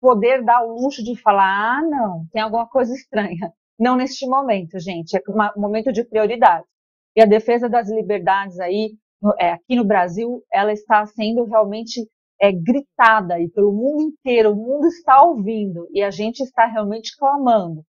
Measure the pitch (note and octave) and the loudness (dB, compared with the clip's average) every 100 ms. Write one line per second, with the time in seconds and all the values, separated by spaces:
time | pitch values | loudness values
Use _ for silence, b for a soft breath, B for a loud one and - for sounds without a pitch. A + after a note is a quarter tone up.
0 | B3+ A#3 A#3 C4 A#3 A#3+ A#3 A3+ C4 C#4 | 4 4 2 0 2 2 2 -4 -6 -4
1 | A3+ A#3 - G3+ F#3+ F#3+ A3 C4 D#4+ C#4+ | -10 -2 0 2 2 0 -2 -2 -2 -2
2 | A3 E3+ E3 G#3+ A3 A3 A3+ C4+ B3+ B3 | -4 -6 -8 -6 -4 -4 -2 -2 -2 -4
3 | - G#3+ G3+ E3+ G3 _ _ _ A#3+ B3 | -6 -4 -4 -6 -10 _ _ _ 0 0
4 | C4 C4 C4 C4 C#4 G3+ E3+ F#3+ F3 F3 | -2 -6 -2 -2 0 -4 -4 -12 -10 -10
5 | E3+ G3 - G3+ G#3 G#3 G#3 G#3+ A3+ G#3+ | -6 -6 -4 -2 -2 -2 -4 -2 -2 -4
6 | A#3+ A3 G#3+ A#3 A3+ E3+ - _ _ _ | -2 -2 -2 4 2 2 -4 _ _ _
7 | _ - A3 G#3+ A3 A#3+ A#3+ A#3 G3+ A3 | _ 4 6 6 2 -2 0 -2 -2 -6
8 | F#3 G3+ F3+ F#3+ G3 F3+ F3+ G3 G#3+ G#3+ | -4 -4 0 -2 -2 -8 -4 -4 -4 -8
9 | _ _ G#3 G#3 F3 E3+ _ B3+ G#3 G3+ | _ _ -2 0 0 -2 _ -2 2 2
10 | F3+ F3 A#3 B3 _ G3 G#3 G#3 G#3 A3 | 0 -2 -6 -8 _ -2 0 -2 0 0
11 | G#3 - G#3+ A#3 A#3 A3+ G#3+ G3 A3+ A#3+ | 0 -6 -4 -2 0 0 0 -2 -10 -10
12 | A3 _ _ _ G3+ F#3 E3 B3 C#4 _ | -12 _ _ _ 0 0 0 -2 -2 _
13 | A#3 A3 F3+ F3 E3+ F#3 G3+ G3+ B3+ D4+ | 4 4 0 -4 -4 0 0 2 -2 -2
14 | D#4 D4+ C4 A#3+ A3 G#3 A#3 C#4+ D#4 E4+ | -4 -6 -2 2 2 2 -2 0 0 -2
15 | - C4+ E4 C#4+ G3 A3 G3+ E3+ E3+ G3 | 4 6 6 4 -4 -4 -6 -8 -8 -4
16 | G3+ F3 G#3+ B3 C4 - A#3 A3 G#3 A3 | -4 -4 -8 -6 -8 2 2 2 -6 -6
17 | A3 - C#4 C#4+ C4 A3+ F3 D#3+ D#3 | -10 -2 0 0 2 2 0 -10 -16